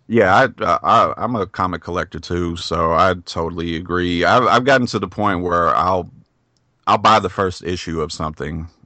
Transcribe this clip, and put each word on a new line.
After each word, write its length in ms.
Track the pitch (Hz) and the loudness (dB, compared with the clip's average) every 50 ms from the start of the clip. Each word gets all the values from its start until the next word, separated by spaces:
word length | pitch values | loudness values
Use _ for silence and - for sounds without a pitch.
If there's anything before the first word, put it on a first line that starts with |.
| _ - | _ 0
Yeah, 260 | 110 117 101 92 98 | 2 4 6 6 6
I, 280 | 117 135 117 - - 104 | 6 4 2 0 -4 -2
I, 160 | 87 82 - - | 0 0 0 2
I, 300 | 82 107 113 98 78 64 69 | 2 4 4 4 2 0 -4
I'm 180 | 95 117 123 | -6 -4 -4
a 100 | 110 92 98 | -4 -4 -6
comic 340 | - - 92 90 85 82 | -4 -4 -4 -4 -4 -6
collector 380 | - - 87 87 80 - - 82 | -8 -8 -6 -6 -6 -6 -10 -12
too, 360 | - - 90 90 87 85 85 85 | -8 -6 -4 -2 -2 -4 -4 -6
so 340 | - - 82 85 82 82 | -6 -4 -2 -2 0 2
I 240 | 82 80 90 95 90 90 82 | 2 4 4 2 2 -2 -6
totally 520 | - - 90 82 82 85 87 85 85 82 80 | -10 -8 -6 -6 -6 -6 -6 -6 -6 -6 -6
agree. 480 | 92 85 87 90 87 87 87 85 85 | -6 -4 -2 -2 0 0 0 0 2
I've, 180 | 85 107 123 123 | 4 4 4 4
I've 180 | 95 98 120 127 | 4 2 2 4
gotten 220 | 139 135 131 123 113 | 2 2 2 2 -2
to 120 | - 104 | -4 -4
the 80 | 98 92 | -6 -6
point 340 | - - 104 101 95 87 | -6 -4 -2 -2 -2 -2
where 320 | 87 87 87 87 85 80 57 | -2 -2 0 0 2 2 2
I'll, 340 | 60 82 92 95 92 85 - - - _ _ _ _ _ _ _ _ _ _ _ _ _ | 2 0 0 0 -2 -4 -6 -12 -20 _ _ _ _ _ _ _ _ _ _ _ _ _
I'll 120 | 90 107 107 | 0 0 2
buy 220 | 101 104 110 107 | 4 4 4 4
the 100 | - - | 4 0
first 340 | - - 98 92 87 - - | -2 -2 -2 -2 -4 -6 -8
issue 380 | 85 90 87 - 85 82 80 | -8 -6 -6 -6 -6 -4 -4
of 100 | 78 73 | -4 -6
something, 560 | - - 80 78 78 - 69 73 80 80 80 85 - _ _ | -6 -6 -8 -8 -6 -8 -8 -8 -8 -10 -10 -12 -16 _ _